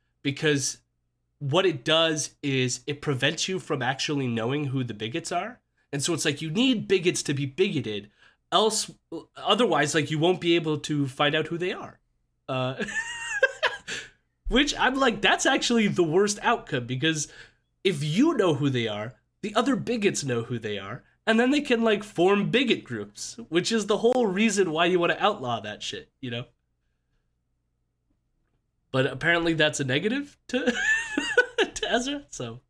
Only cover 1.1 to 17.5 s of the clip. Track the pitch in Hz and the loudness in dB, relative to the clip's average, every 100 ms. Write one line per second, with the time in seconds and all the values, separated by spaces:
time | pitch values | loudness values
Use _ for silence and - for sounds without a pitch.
1.1 | _ _ - 139 165 190 139 160 160 165 | _ _ -10 0 2 2 0 2 2 2
2.1 | 156 - _ 143 135 127 - - 147 156 | 0 -4 _ -2 0 0 -2 -6 -6 -4
3.1 | 127 139 160 - 185 - 139 123 131 - | 0 0 0 -4 -4 -4 -4 -2 -2 -2
4.1 | 143 127 113 113 147 139 131 117 104 110 | -2 -2 -2 -2 -2 -2 -4 -4 -6 -8
5.1 | 165 - 175 214 247 _ _ _ 143 156 | -8 -6 -6 -6 -12 _ _ _ -4 -2
6.1 | 165 165 139 160 175 269 226 - 190 170 | -2 -2 -2 -2 2 2 2 2 2 2
7.1 | - - 139 139 - 202 151 117 104 101 | 0 -2 -2 -2 0 0 0 -4 -6 -10
8.1 | _ _ _ - 175 214 214 - - - | _ _ _ 0 2 4 2 -4 -10 -14
9.1 | 160 - - 147 208 226 147 147 165 135 | -14 -14 -6 0 4 4 4 2 2 0
10.1 | 151 170 185 170 170 156 147 - 147 135 | 2 2 2 2 2 2 -2 -2 -2 -2
11.1 | - 147 156 156 165 180 285 - - _ | 0 0 2 -2 -4 -6 -6 -12 -16 _
12.1 | _ _ _ - 131 127 139 - 880 932 | _ _ _ -8 -4 -4 -4 -6 -6 -6
13.1 | 932 906 831 523 - - - - - - | -8 -8 0 0 0 -6 -6 -12 -12 -12
14.1 | _ _ _ - 247 294 - 220 269 262 | _ _ _ 0 2 2 2 0 2 0
15.1 | 196 190 370 294 269 - 233 202 147 165 | 2 2 2 2 2 2 2 2 2 2
16.1 | 170 202 208 190 139 - 135 120 127 160 | 4 2 0 0 -2 -2 -6 -4 -2 0
17.1 | 151 - - - | -2 -4 -12 -20